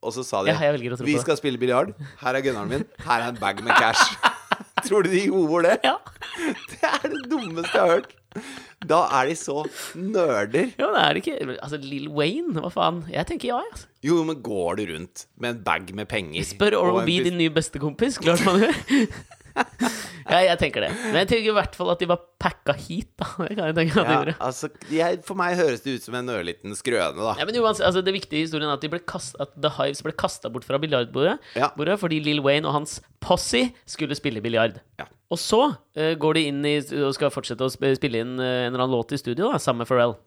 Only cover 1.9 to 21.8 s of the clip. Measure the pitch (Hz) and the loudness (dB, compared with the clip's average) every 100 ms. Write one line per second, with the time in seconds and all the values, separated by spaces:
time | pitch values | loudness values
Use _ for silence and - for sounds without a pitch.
1.9 | - 139 - 127 131 135 120 101 131 - | -4 -16 -6 -2 0 0 -2 -2 -4 -4
2.9 | - - 117 120 120 98 98 107 349 113 | -10 0 0 0 -2 -4 -4 2 4 6
3.9 | 113 - 202 247 - - - - - - | 4 4 2 -6 -6 -8 -8 -4 -4 0
4.9 | 202 185 185 196 190 160 170 170 226 269 | 2 4 2 2 2 2 4 4 4 2
5.9 | 349 - - - - 330 220 - - 311 | -2 -6 -16 -14 -6 -4 -4 -10 -4 -2
6.9 | 285 311 302 254 294 214 165 170 220 185 | 0 -2 -6 -4 -4 -4 -6 -2 2 4
7.9 | 165 127 - _ - - - - - - | 2 0 -16 _ -14 -14 -16 -20 -16 2
8.9 | 160 175 135 131 160 - 143 151 - - | 2 4 2 2 -2 -4 -4 -4 -8 -12
9.9 | 156 185 214 170 113 107 131 180 - 285 | -8 -2 2 2 2 2 2 0 0 0
10.9 | 403 151 151 262 285 135 127 139 147 135 | 2 4 2 -2 -4 -6 -8 -8 -10 -8
11.9 | 139 143 147 151 240 339 170 180 180 170 | -8 -6 0 0 0 -4 -4 -4 0 0
12.9 | 175 165 - 170 339 240 247 427 - - | 0 -6 -6 -4 -4 -4 -4 -6 -12 -20
13.9 | _ 139 170 160 151 117 104 85 95 104 | _ 0 2 2 -4 -4 -2 -2 -2 -4
14.9 | 78 90 - - _ 120 120 98 80 90 | -8 -10 -14 -20 _ -6 -4 0 -2 -2
15.9 | 95 104 113 85 80 147 101 208 208 180 | -8 -4 -4 -4 -4 -6 0 2 4 2
16.9 | 180 185 175 175 180 160 156 156 143 147 | 2 2 2 2 2 0 0 -2 -4 -6
17.9 | 143 247 262 160 170 185 185 220 311 - | 0 -2 0 2 4 6 6 4 2 2
18.9 | 277 220 - - - - - 247 - 247 | 2 2 -2 -18 -20 -12 -2 -2 0 -2
19.9 | 233 - 170 135 170 185 175 165 120 92 | -2 -12 -14 2 4 6 4 0 0 -2
20.9 | 208 240 160 190 233 214 208 185 - | -2 0 2 2 2 4 2 0 -2